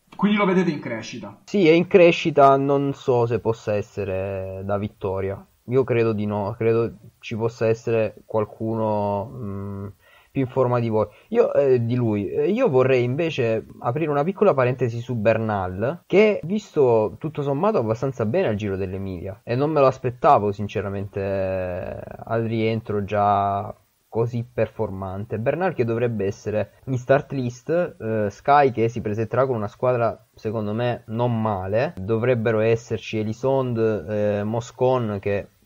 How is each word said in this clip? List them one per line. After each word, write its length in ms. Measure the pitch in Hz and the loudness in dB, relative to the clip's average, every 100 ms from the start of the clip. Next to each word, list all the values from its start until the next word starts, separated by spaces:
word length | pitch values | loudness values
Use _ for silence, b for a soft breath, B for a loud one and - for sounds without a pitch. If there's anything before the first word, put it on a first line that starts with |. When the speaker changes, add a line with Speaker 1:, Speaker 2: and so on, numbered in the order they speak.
| _ - | _ -2
Speaker 1:
Quindi 200 | 202 208 | 0 2
lo 100 | 196 | 2
vedete 240 | 185 170 | 2 0
in 100 | 143 | -2
crescita? 600 | - 113 117 120 101 - | -6 -10 -10 -12 -14 -16
Speaker 2:
Sì, 240 | - 208 165 | -4 2 6
è 20 | |
in 160 | 165 - | 6 6
crescita, 680 | 202 175 165 165 147 139 139 | 8 8 6 2 6 8 8
non 360 | 139 143 139 | 4 2 0
so 320 | 139 - 123 | -2 0 2
se 140 | 117 113 | 2 0
possa 360 | 110 113 - | -2 -4 -2
essere 880 | 104 98 - 98 95 98 98 95 95 | -4 -4 -6 -4 -4 -4 -6 -8 -8
da 120 | 98 101 | -4 -2
vittoria. 680 | 104 - 101 95 95 98 - _ - | -4 -6 -6 -4 -4 -6 -12 _ -2
Io 180 | 127 | 0
credo 280 | 127 120 113 | 2 2 2
di 140 | 107 104 | 0 -2
no, 300 | 104 101 117 | -2 -4 -2
credo 340 | 113 117 117 - - _ | 0 2 0 -6 -20 _
ci 160 | - 110 | -10 -4
possa 320 | 117 - 113 | -4 -2 0
essere 480 | 113 - 113 107 - | 0 0 0 -2 -4
qualcuno, 1080 | - 113 104 - 110 110 107 104 101 101 98 | -6 -4 -4 -4 -4 -2 -2 -2 -2 -2 -6
mm, 540 | 131 104 98 101 98 98 b b b b | -10 -10 -10 -10 -10 -12 b b b b
più 80 | - | -4
in 80 | 127 | -2
forma 320 | 135 123 123 | 2 2 2
di 80 | 113 | 0
voi. 180 | 107 104 B B | 0 0 B B
Io, 260 | 233 - | 2 4
eh, 300 | - 143 127 | 4 4 4
di 100 | 117 | 2
lui. 340 | 123 117 104 98 | 0 0 0 -2
Eh, 200 | - 151 | -2 0
io 180 | 214 254 | 2 2
vorrei 360 | 127 127 131 | 4 4 4
invece 600 | 120 135 170 120 117 110 - - | 2 0 -2 0 0 -2 -4 -8
aprire 320 | 123 131 160 | -6 -2 -2
una 140 | 143 | 0
piccola 300 | 156 196 202 | -2 2 2
parentesi 440 | 139 123 127 127 117 | 4 2 0 -2 -4
su 160 | 117 | -6
Bernal, 880 | 123 107 110 110 104 92 92 117 175 | 0 2 2 0 -2 -2 -4 -4 -4
che 360 | - 185 214 196 | 0 4 4 2
visto 720 | 156 208 - - 127 117 107 98 | -4 -6 -2 2 4 4 2 -2
tutto 220 | 160 151 | -8 -4
sommato 360 | 143 139 202 208 | -4 0 0 0
abbastanza 480 | 110 113 139 135 107 | 0 -2 -2 -2 -2
bene 220 | 160 170 | 0 0
al 80 | 104 | -2
Giro 200 | 107 95 | -2 -2
dell'Emilia 640 | 95 95 98 90 92 95 | -4 -6 -8 -8 -10 -10
e 100 | - | -4
non 160 | 120 147 | -2 0
me 80 | 151 | 4
lo 80 | 135 | 4
aspettavo 640 | 127 127 120 165 131 104 | 2 -4 0 4 4 4
sinceramente, 720 | 101 101 107 98 98 98 101 | -2 -4 -4 -4 -6 -6 -6
eh, 800 | 98 98 95 95 92 90 - - - - | -4 -2 -2 -2 -4 -6 -8 -10 -12 -14
al 180 | - 113 | -6 -4
rientro 640 | 113 113 110 113 - 104 | -2 0 0 -2 -2 -4
già 680 | 98 104 101 101 101 101 104 - _ _ _ | -2 2 2 2 0 -2 -6 -12 _ _ _
così 320 | 110 117 120 117 | -4 -2 -4 -6
performante. 880 | - 110 - 107 95 95 95 101 107 | -2 -2 -2 -6 -6 -8 -8 -6 -4
Bernal 360 | 120 151 190 | -2 -2 -2
che 100 | - | -2
dovrebbe 400 | 117 113 123 110 | -2 0 -2 -2
essere 480 | 98 - - 104 107 b - | -4 -4 -4 -4 -4 b -6
in 100 | 131 | -4
start 360 | 123 135 - | 2 0 0
list, 360 | 139 123 120 - | -6 -6 -6 -4
eh, 600 | 165 180 - 113 110 104 | -2 -2 -6 -4 -2 -2
Sky 400 | - - 143 139 | -2 2 4 4
che 180 | 110 113 | 4 0
si 140 | 117 | 0
presenterà 420 | 104 104 110 117 | -4 -4 -2 0
con 100 | 135 120 | 0 -2
una 120 | 101 | -6
squadra 580 | - 127 123 113 95 _ | -4 -2 0 0 -4 _
secondo 380 | _ 110 110 104 | _ -6 -4 -4
me 300 | 107 120 117 - | -2 -2 -4 -6
non 300 | 110 123 117 | -2 0 0
male, 540 | 110 98 92 110 147 170 | 0 -2 -2 -2 -2 -4
dovrebbero 640 | 92 113 120 123 113 110 | -4 0 2 0 2 2
esserci 580 | 110 117 - 110 - 110 | 2 2 -2 -8 -6 -6
Elizondo, 880 | 107 107 131 135 127 117 110 104 85 | -4 -4 -2 0 0 0 0 -2 -4
eh, 360 | 107 104 104 | -2 0 0
Moscon 760 | 104 117 117 - 127 127 113 101 | -2 -4 -6 -2 0 2 0 -4
che 280 | 101 101 - _ | -4 -4 -6 _